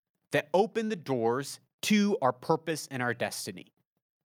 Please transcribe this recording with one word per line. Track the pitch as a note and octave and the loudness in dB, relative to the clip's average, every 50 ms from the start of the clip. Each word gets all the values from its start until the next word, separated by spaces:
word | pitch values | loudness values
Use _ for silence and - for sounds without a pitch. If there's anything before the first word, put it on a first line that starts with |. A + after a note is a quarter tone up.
| _ _ _ _ _ _ | _ _ _ _ _ _
that | - C#3+ C#3+ - - | -2 -2 -2 2 2
open | F3+ G#3+ A3+ - A3+ A3+ G#3+ | 2 2 2 2 -2 -2 -2
the | A3 | -4
doors | F3+ C3+ C3 C3+ B2 A2+ A2+ A#2+ C3 C#3 - - - _ _ _ _ - | -6 -4 -4 -2 0 2 2 0 0 -2 -6 -10 -14 _ _ _ _ 0
to | - G#3+ G#3 G3+ G3+ G3 - - | 2 4 4 4 4 2 2 2
our | C3 - | 2 2
purpose | - - - E3 D#3 - - D#3+ D3 - - | 0 2 2 2 2 2 -4 -6 -6 -6 -8
and | - B2+ B2+ | -6 -4 -2
our | B2 A#2 | -2 -2
destiny. | A#2+ A2+ G2+ - - - - F#2+ - - - _ _ _ _ _ _ _ _ _ _ _ | -2 -4 -4 -4 -6 -8 -10 -10 -12 -16 -20 _ _ _ _ _ _ _ _ _ _ _